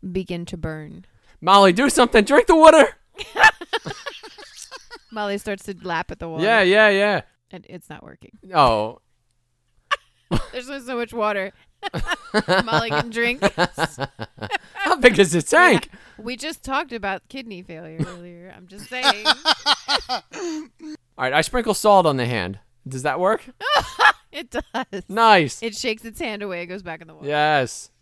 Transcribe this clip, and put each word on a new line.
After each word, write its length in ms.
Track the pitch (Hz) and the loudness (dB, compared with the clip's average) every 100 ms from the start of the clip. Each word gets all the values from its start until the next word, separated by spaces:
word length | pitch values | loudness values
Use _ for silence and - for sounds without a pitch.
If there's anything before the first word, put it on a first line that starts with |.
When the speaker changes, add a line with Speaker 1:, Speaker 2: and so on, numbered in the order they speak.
| 190 | -8
Speaker 1:
begin 340 | 180 185 175 170 | -8 -8 -10 -10
to 120 | 170 | -10
burn. 480 | 160 156 151 170 190 _ _ _ | -10 -10 -14 -20 -20 _ _ _
Speaker 2:
Molly, 320 | 165 196 196 | 4 6 6
do 160 | 180 269 | 4 0
something. 340 | 262 240 233 | 2 4 4
Drink 240 | 208 277 247 | 4 2 4
the 80 | 330 | 8
water. 400 | 311 311 269 - _ _ | 8 8 6 0 _ _
Speaker 1:
<laughs> 1900 | - - 440 - 339 - - - - - 339 - - - - 508 _ 453 _ | -12 2 2 2 -8 -8 -8 -14 -16 -18 -20 -20 -20 -20 -20 -20 _ -20 _
Molly 260 | 226 208 202 | -10 -6 -6
starts 260 | 214 202 - | -8 -10 -10
to 100 | 185 | -14
lap 280 | 180 170 175 | -8 -8 -8
at 80 | - | -12
the 80 | 170 | -12
water. 160 | 160 | -4
Speaker 2:
Yeah, 180 | 185 226 | 0 2
yeah, 280 | 185 202 214 | 4 4 4
yeah. 320 | 196 208 185 - _ _ | 4 0 -2 -6 _ _
Speaker 1:
And 140 | 185 - | -20 -20
it's 200 | 180 _ | -20 _
not 140 | 151 | -20
working. 280 | - - - _ - | -20 -20 -20 _ -6
Speaker 2:
Oh. 460 | 180 135 113 107 - _ _ _ _ _ _ _ _ _ 571 _ _ _ | 2 4 2 -2 -10 _ _ _ _ _ _ _ _ _ -10 _ _ _
Speaker 1:
<laughs> 220 | 170 - | -4 -4
There's 160 | 247 247 | -12 -14
only 120 | 277 | -14
so 140 | 247 254 | -10 -8
much 160 | 233 | -8
water 400 | 233 214 202 190 _ _ _ | -4 -4 -4 -8 _ _ _
<laughs> 100 | 403 180 - 349 - 214 - 190 202 | -12 -8 -6 -6 -4 -4 0 -2 0
Molly 240 | 156 233 | -2 -2
can 200 | 147 240 | -4 -4
drink. 320 | 226 233 254 | -4 -4 0
Speaker 2:
<laughs> 1300 | 196 - 175 - 160 - 135 _ 113 - 104 - _ | -2 0 -4 -2 -8 -6 -14 _ -16 -12 -8 -8 _
How 220 | - 392 339 | -8 -4 4
big 220 | 247 208 | 4 6
is 120 | 190 | 2
the 100 | 170 | 2
tank? 480 | - 311 359 220 - | 0 4 4 4 0
Speaker 1:
Yeah. 80 | - - - | -20 -20 -18
We 120 | 214 247 | -14 -10
just 280 | 302 330 | -10 -12
talked 280 | - 269 311 | -8 -6 -6
about 300 | 233 196 190 _ | -10 -8 -8 _
kidney 320 | 269 233 190 | -18 -16 -18
failure 380 | 185 165 170 160 156 | -16 -18 -18 -10 -10
earlier. 460 | 175 175 175 180 - | -10 -20 -20 -20 -20
I'm 120 | 180 | -20
just 220 | 190 - | -20 -14
saying. 360 | 254 262 208 220 | -4 -2 -2 0
<laughs> 840 | 254 302 302 - 277 - 277 - | 0 0 -2 0 -2 -2 -6 -4
Speaker 2:
All 120 | 254 - - 359 311 311 _ 311 302 _ - | -10 -10 -12 -10 -10 -12 _ -18 -18 _ -8
right, 140 | 127 | -2
I 80 | 139 | 0
sprinkle 320 | 160 247 226 196 | 0 -2 -2 0
salt 300 | 214 202 165 | 4 4 4
on 120 | 135 | 0
the 80 | 120 | -2
hand. 340 | 120 90 101 _ _ - | -4 -6 -10 _ _ -14
Does 160 | 131 | -8
that 160 | 143 139 | -6 -2
work? 240 | 180 220 - | -2 -2 -6
Speaker 1:
<laughs> 40 | _ 466 587 - - 427 - _ | _ -2 -2 -2 0 0 0 _
It 180 | - 277 | -16 -10
does. 520 | 233 - 233 254 196 - | -10 -8 -10 -8 -12 -10
Speaker 2:
Nice. 560 | 196 233 202 170 - | 0 4 4 4 -4
Speaker 1:
It 120 | 226 208 | -12 -8
shakes 260 | 262 220 | -8 -8
its 160 | 226 208 | -12 -10
hand 220 | 285 208 | -10 -8
away. 200 | 208 175 | -10 -10
It 40 | 175 | -10
goes 180 | 185 | -14
back 160 | 180 160 | -14 -16
in 60 | 160 | -18
the 60 | 156 | -16
water. 100 | 143 | -6
Speaker 2:
Yes. 640 | 147 151 151 123 - - _ | -2 0 0 -2 -8 -20 _